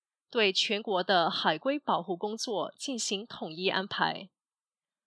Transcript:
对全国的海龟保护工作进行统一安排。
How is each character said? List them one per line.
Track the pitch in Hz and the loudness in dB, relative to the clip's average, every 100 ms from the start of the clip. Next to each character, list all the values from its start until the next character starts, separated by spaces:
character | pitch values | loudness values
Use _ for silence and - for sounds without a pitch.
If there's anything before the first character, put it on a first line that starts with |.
| _ _ _ | _ _ _
对 | 247 208 | 2 2
全 | 190 - 208 | 2 0 0
国 | 226 185 | 0 0
的 | - 185 165 | 4 4 4
海 | - 233 214 | 2 2 2
龟 | 269 294 | 0 -2
保 | - 170 | 0 0
护 | 170 175 | 0 -4
工 | 208 220 | -4 -4
作 | - 190 143 - | -4 -2 -4 -6
进 | - 240 | -8 -4
行 | - 196 | -4 -4
统 | 233 - 190 | -6 -10 -8
一 | 160 185 | -2 0
安 | - 196 | 0 -2
排。 | - 160 156 190 _ _ _ _ _ _ _ | 0 -2 -2 -10 _ _ _ _ _ _ _